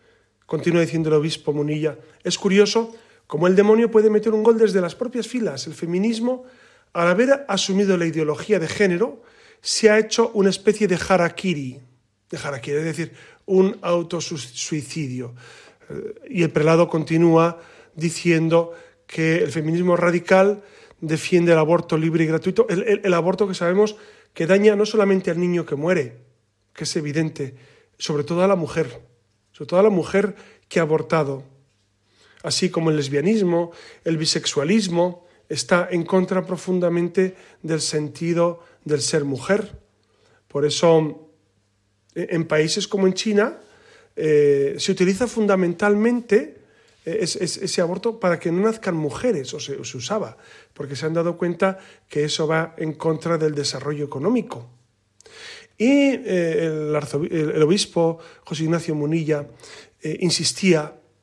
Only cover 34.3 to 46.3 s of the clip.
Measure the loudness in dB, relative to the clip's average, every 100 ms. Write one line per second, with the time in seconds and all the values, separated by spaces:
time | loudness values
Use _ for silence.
34.3 | -2 -2 -2 2 2 2 0 0 -2 _
35.3 | _ _ -8 0 0 0 -2 0 0 0
36.3 | -2 -4 -8 -4 0 0 0 -2 0 -2
37.3 | -4 -20 _ -6 -4 -4 -4 -6 -6 -4
38.3 | 0 0 -2 -14 _ -4 -2 0 -2 -2
39.3 | -6 -2 -2 -2 -12 _ _ _ _ _
40.3 | _ _ -2 -2 2 4 4 2 -6 -18
41.3 | _ _ _ _ _ _ _ _ -10 -6
42.3 | -4 -2 0 0 -2 -4 0 0 0 0
43.3 | 2 0 -2 -20 _ _ -20 _ -4 2
44.3 | 4 6 4 0 -2 -2 2 2 2 -2
45.3 | 0 2 2 2 0 2 2 2 0 2